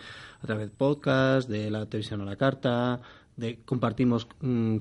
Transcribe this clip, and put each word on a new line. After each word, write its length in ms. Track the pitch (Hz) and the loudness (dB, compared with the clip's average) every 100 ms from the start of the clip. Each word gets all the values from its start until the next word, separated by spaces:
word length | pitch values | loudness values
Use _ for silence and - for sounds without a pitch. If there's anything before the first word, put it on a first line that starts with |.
| - - - - | -8 -18 -18 -10
a 40 | - | -4
través 220 | 107 104 | -4 -4
de 60 | - | 0
podcast, 720 | 135 147 143 135 131 135 123 | 2 2 2 4 4 2 0
de 200 | 107 107 | -2 -2
la 160 | 107 104 | -4 -4
televisión 360 | 110 104 104 | -6 -4 -6
a 40 | 98 | -6
la 100 | 101 | 0
carta, 640 | 135 131 131 120 123 123 - - _ - | 0 2 0 2 0 -2 -6 -20 _ -8
de, 240 | 117 117 - | -6 -6 -4
compartimos, 600 | 127 117 107 123 117 - - | 0 0 2 2 2 -2 -6
mm, 360 | 135 120 113 110 | -2 0 2 0